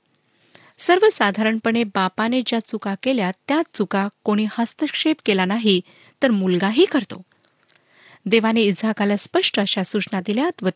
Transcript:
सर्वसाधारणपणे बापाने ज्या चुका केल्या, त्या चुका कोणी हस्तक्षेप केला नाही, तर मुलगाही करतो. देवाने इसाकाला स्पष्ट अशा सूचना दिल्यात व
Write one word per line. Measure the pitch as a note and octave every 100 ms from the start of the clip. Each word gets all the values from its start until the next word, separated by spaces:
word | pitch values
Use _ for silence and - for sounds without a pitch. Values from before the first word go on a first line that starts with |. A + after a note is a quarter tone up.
| _ _ _ _ _ - _ -
सर्वसाधारणपणे | - F4+ G#4+ - G#3 G3 A3 A3 A#3 A3+
बापाने | A3 G3 F#3 - A3+ B3+ A3+
ज्या | A#3
चुका | - A3 - G3
केल्या, | B3+ C4 F3+ - -
त्या | D4 E4
चुका | - G3 G3 G3+ -
कोणी | - G#3 G#3+
हस्तक्षेप | - A#3 - D4+ - D#4 D#4 -
केला | G3 F#3
नाही, | G#3+ G#3+ F3+ - _ _ _
तर | C4+
मुलगाही | G#3 F#3 F3+ G3 A3+ G4
करतो. | C#4 G3 - - _ _ _ _ _ _ _ - - G3
देवाने | A3+ A3 A3+
इसाकाला | G#3 F3+ A3 G#3 G3+ G3+
स्पष्ट | - F4 - -
अशा | G3+ G3+
सूचना | F#3 G#3+ - F#3+
दिल्यात | F3+ G#3+ E4 -
व | F#3